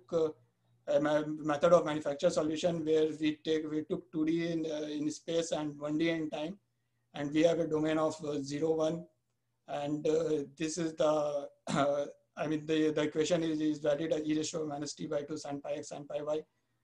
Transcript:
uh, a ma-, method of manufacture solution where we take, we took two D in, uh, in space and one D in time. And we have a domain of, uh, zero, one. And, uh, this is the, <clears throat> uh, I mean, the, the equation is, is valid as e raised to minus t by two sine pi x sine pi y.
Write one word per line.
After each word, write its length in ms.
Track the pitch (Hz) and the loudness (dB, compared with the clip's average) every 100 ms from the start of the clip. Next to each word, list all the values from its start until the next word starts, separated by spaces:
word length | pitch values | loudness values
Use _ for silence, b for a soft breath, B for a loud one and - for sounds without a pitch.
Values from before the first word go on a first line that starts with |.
| - | -4
uh, 160 | 170 156 - _ _ _ _ - | 0 0 -2 _ _ _ _ 0
a 120 | 147 | 2
ma-, 240 | 151 151 151 | 4 2 0
method 440 | 151 151 143 170 | -2 -2 4 8
of 140 | 175 151 | 8 6
manufacture 440 | 151 151 139 180 | 0 -2 0 2
solution 560 | 170 151 156 175 165 151 | 2 0 0 0 0 2
where 240 | 156 156 147 | 4 2 0
we 200 | 151 151 | -2 -2
take, 260 | 160 156 156 | -2 -2 0
we 140 | 156 | -4
took 260 | 151 175 - | -4 -6 -4
two 140 | 160 156 | -2 0
D 220 | 170 170 | 2 0
in, 140 | 165 156 | -2 -2
uh, 200 | 151 151 | -4 -4
in 260 | 151 151 | -4 -4
space 400 | - - 165 165 | -6 -2 -2 0
and 260 | 160 151 147 | -2 -4 -6
one 200 | 147 151 | -4 0
D 120 | 165 | 0
in 200 | 165 156 | 0 -4
time. 280 | 151 202 196 _ _ _ _ _ | -6 -6 -8 _ _ _ _ _
And 180 | - 143 | -8 -2
we 120 | 151 | 4
have 160 | 170 165 | 4 4
a 80 | 156 | 0
domain 300 | 156 156 156 | 0 2 2
of, 180 | 156 - 151 | 0 -2 -6
uh, 160 | 147 | -6
zero, 300 | 139 147 160 | -4 -2 0
one. 340 | 160 156 170 - _ _ _ _ _ - | 2 0 -2 -8 _ _ _ _ _ -10
And, 400 | 147 143 151 156 | -6 -4 -2 2
uh, 360 | 156 160 151 139 - | 2 2 0 -2 -6
this 200 | 156 175 | -4 -2
is 160 | 160 160 | -2 0
the, 520 | 156 151 147 143 143 - | 2 2 0 -4 -6 -10
<clears throat> 100 | - | -2
uh, 380 | 147 143 143 143 - _ - | 2 2 0 -4 -10 _ -6
I 120 | 151 | -4
mean, 180 | 156 151 | -2 0
the, 240 | 156 156 | 2 4
the 140 | 151 | 2
equation 400 | 151 156 156 170 | 0 0 2 2
is, 180 | 165 156 | 2 0
is 160 | 156 151 | 0 0
valid 340 | 151 147 160 | 0 0 0
as 120 | 156 156 | -2 0
e 100 | 156 | 0
raised 160 | 151 | -2
to 140 | 165 156 | -4 -4
minus 300 | 143 147 - | -6 -8 -8
t 100 | 151 | -4
by 160 | 151 | -4
two 160 | 143 151 | -4 -8
sine 240 | 147 143 | -8 -8
pi 120 | 147 | -6
x 160 | 147 143 | -8 -8
sine 160 | 147 143 | -12 -8
pi 160 | 147 | -6
y. 180 | 151 156 - _ _ _ | -4 -4 -6 _ _ _